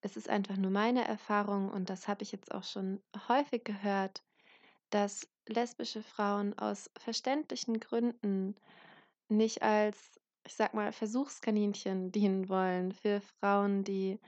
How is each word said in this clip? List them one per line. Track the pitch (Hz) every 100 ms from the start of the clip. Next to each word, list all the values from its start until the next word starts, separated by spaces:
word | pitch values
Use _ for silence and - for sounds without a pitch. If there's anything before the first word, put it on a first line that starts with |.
Es | 208 220
ist | -
einfach | 208 196 196
nur | 190
meine | 196 220 247 233
Erfahrung | 214 - 208 208 202 196
und | 196 185
das | 185 -
habe | 202
ich | 202
jetzt | 196 -
auch | -
schon | 190 - 190 196 _ 214 -
häufig | 254 285 233
gehört, | 233 202 202 196 190 - _ _ _ - - _ _
dass | 208 202 - - _ -
lesbische | 220 240 - 240 220
Frauen | 214 - 208 202 202 208
aus | 214 202 - -
verständlichen | - 226 - 277 311 254 - 226
Gründen | - 233 240 240 208 190 190 208 _ - - - _ _ _
nicht | 214 220 -
als, | 220 214 214 208 - - _ _ -
ich |
sag | - 214 214
mal, | 208
Versuchskaninchen | - 214 233 277 - - 214 208 202 - 190 185
dienen | 208 202 190 190
wollen | 190 185 180 180
für | 190 208 202 196 _
Frauen, | 202 202 202 202
die | 196 196 190 190